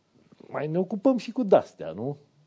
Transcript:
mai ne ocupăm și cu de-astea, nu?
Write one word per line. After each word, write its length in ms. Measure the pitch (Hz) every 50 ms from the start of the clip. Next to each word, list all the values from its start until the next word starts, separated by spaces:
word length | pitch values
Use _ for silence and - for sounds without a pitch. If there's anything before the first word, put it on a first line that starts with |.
| _ _ _ _ _ _ - - - -
mai 160 | 139 135 143
ne 100 | 156 156
ocupăm 400 | 180 190 180 226 196 - 269 262
și 140 | 233 - -
cu 120 | - 262 247
de-astea, 480 | 190 190 139 - - - - - 80
nu? 260 | 80 98 117 139 143 147 - _ _ _ _